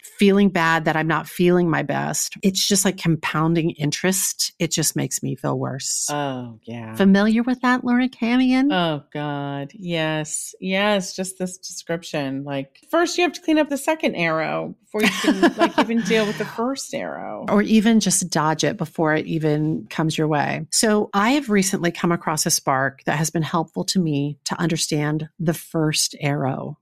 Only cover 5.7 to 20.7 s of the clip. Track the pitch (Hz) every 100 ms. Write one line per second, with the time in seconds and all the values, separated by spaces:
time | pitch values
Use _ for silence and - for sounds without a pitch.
5.7 | 131 - - - 147 139 131 120 113 -
6.7 | 117 110 113 196 196 214 220 240 254 254
7.7 | 247 247 240 254 - 226 247 254 262 277
8.7 | 185 170 151 - 151 147 143 143 139 139
9.7 | 226 180 170 156 156 151 - - - 185
10.7 | 190 208 208 185 - 185 - 185 - -
11.7 | - - 170 175 160 139 135 143 139 135
12.7 | _ _ 330 339 339 349 - - 311 294
13.7 | 277 - 320 302 175 170 160 156 156 165
14.7 | - _ 214 214 - - 190 330 - 330
15.7 | - 226 233 180 226 208 - 208 - 233
16.7 | 269 - 135 90 71 98 104 - 202 208
17.7 | 220 214 220 196 - 180 165 151 156 151
18.7 | - 156 - 160 156 156 165 156 151 156
19.7 | 156 - - 160 156 156 147 143 147 160